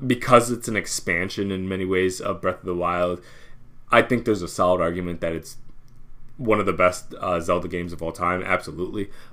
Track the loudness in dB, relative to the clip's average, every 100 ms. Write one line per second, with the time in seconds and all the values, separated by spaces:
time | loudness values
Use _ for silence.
0 | 0 0 8 8 8 0 -2 -2 -2 -4
1 | -2 0 0 -2 -2 -2 -2 -2 0 2
2 | 2 0 -4 -2 -2 -2 -2 -2 0 2
3 | 0 -2 -8 -18 -16 -16 -16 -18 2 4
4 | 4 2 2 0 -2 2 4 4 2 -2
5 | -4 -4 -4 -4 -6 -12 -12 -14 -14 -16
6 | -14 -12 -12 -4 2 4 4 4 4 4
7 | -4 -6 -2 0 2 0 0 -4 -6 -6
8 | -6 -2 0 0 0 -2 -2 -6 -4 -4
9 | -6 -8 -12